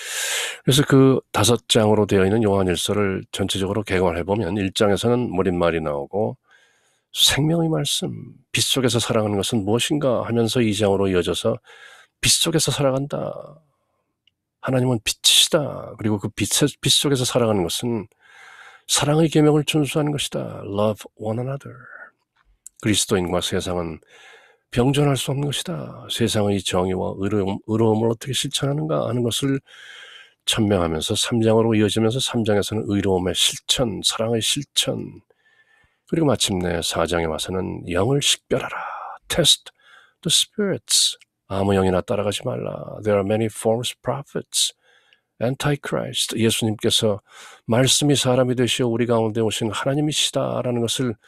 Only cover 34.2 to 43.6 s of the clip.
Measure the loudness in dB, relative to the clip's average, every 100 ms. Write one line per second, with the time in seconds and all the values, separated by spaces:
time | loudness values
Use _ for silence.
34.2 | -2 0 -2 -4 -4 -2 -2 -4 -8 -14
35.2 | _ _ _ _ _ _ _ _ _ 0
36.2 | 2 2 0 0 0 0 -2 0 0 0
37.2 | -2 -4 -4 -4 -4 -8 -4 0 2 2
38.2 | 0 -2 _ -4 -4 -8 -10 -12 -14 -16
39.2 | -4 0 2 2 -2 -20 _ -20 _ _
40.2 | -2 0 0 -4 -4 -4 -2 0 0 -2
41.2 | _ _ _ -2 2 4 4 2 0 -2
42.2 | -2 -4 -6 -6 -6 -8 -12 -6 0 2
43.2 | 2 0 0 -2